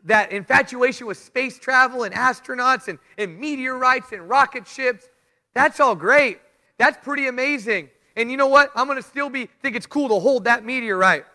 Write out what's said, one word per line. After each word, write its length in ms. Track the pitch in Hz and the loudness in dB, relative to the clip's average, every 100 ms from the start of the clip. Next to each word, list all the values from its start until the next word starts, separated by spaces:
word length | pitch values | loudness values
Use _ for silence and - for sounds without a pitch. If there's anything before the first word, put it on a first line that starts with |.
| 165 | 2
that 260 | 214 190 | 0 0
infatuation 760 | 196 180 262 - 254 247 - 233 | -6 0 0 0 -2 -2 -2 -10
with 100 | 185 | -12
space 420 | - 254 262 - | -8 -6 -6 -6
travel 440 | - 262 254 254 | 0 2 2 0
and 120 | 214 190 | -6 -2
astronauts 720 | 254 247 - 254 247 254 - | -2 -2 -8 -2 0 0 -4
and, 120 | 160 _ - | -14 _ -8
and 200 | 202 165 | -8 -6
meteorites 720 | 302 285 254 254 254 254 - | -8 -6 -6 -2 0 0 -4
and 160 | 202 170 | -16 0
rocket 400 | 262 262 262 196 | 2 2 0 -14
ships, 420 | - 262 247 _ _ _ _ _ | -4 -4 -4 _ _ _ _ _
that's 260 | 240 294 - | 0 0 4
all 160 | 277 185 | 2 2
great. 440 | 170 285 269 175 _ _ _ _ | 4 4 4 -4 _ _ _ _
That's 200 | 247 - | 0 0
pretty 240 | - 285 269 | -8 -4 -4
amazing. 640 | 247 269 285 208 202 143 _ _ - | -2 -2 -2 -2 -4 -4 _ _ -6
And 140 | 233 | -4
you 80 | 262 | 0
know 100 | 269 | 4
what? 240 | 277 277 226 | 4 4 0
I'm 120 | 269 | -2
gonna 140 | 269 | -4
still 280 | - 269 285 | -8 -8 -6
be, 180 | 262 233 _ | -6 -10 _
think 140 | 269 220 | -6 -6
it's 120 | - | -6
cool 200 | 285 277 | -4 0
to 100 | 208 | 2
hold 260 | 208 262 208 | 2 0 2
that 180 | 240 | -2
meteorite. 600 | 220 254 226 190 185 156 - | -2 -6 -4 2 2 2 -4